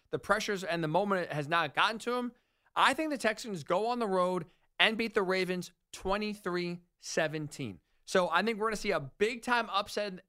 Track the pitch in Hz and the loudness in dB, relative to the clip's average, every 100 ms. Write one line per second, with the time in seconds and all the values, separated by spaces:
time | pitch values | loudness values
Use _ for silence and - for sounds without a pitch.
0 | - 151 - 208 202 196 175 170 156 175 | -8 -6 2 0 2 -4 -2 -2 2 2
1 | 202 190 - 147 143 170 151 156 196 226 | 2 0 0 -4 0 0 2 2 2 2
2 | 240 247 240 - _ _ _ 160 214 269 | -4 -2 -4 -8 _ _ _ 4 4 4
3 | 311 277 220 214 240 180 135 180 226 247 | -2 0 0 -2 -6 -8 0 0 0 0
4 | 220 185 180 180 - _ _ - 190 226 | 0 2 2 0 -6 _ _ 2 2 4
5 | 226 220 185 185 180 180 175 _ _ - | 0 0 2 0 0 -2 -6 _ _ -8
6 | 190 202 214 208 185 175 175 175 _ _ | -2 -2 -2 -6 -4 -4 -4 -8 _ _
7 | - - 156 156 151 - 120 95 _ _ | -6 -2 0 -2 -8 -8 -10 -10 _ _
8 | - 190 175 170 214 208 220 208 208 165 | 0 2 4 2 2 0 -2 -2 -2 -2
9 | 139 - 208 247 - 240 208 190 208 214 | -4 -2 -2 -2 0 0 2 -2 -2 -4
10 | 208 185 | -6 -8